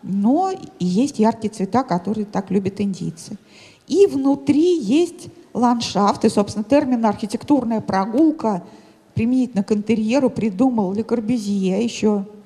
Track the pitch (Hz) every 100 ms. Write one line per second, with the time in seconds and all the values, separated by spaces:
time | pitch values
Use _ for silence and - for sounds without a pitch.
0 | 180 196 208 302 381 381 - - 180 185
1 | 285 - 220 226 208 - 190 240 262 175
2 | 185 214 208 190 196 190 190 196 202 180
3 | 165 156 - 214 _ - - _ _ 311
4 | 392 269 269 277 - 294 349 339 196 285
5 | 349 - - - - - 240 240 - 190
6 | 202 - 220 208 202 214 214 285 277 240
7 | 220 202 208 226 - 285 233 220 - 185
8 | 196 226 320 311 220 185 - - - _
9 | _ - 226 254 247 196 196 214 208 226
10 | 220 269 262 - 220 185 269 233 185 202
11 | 220 240 214 247 202 202 190 190 233 -
12 | 214 208 196 -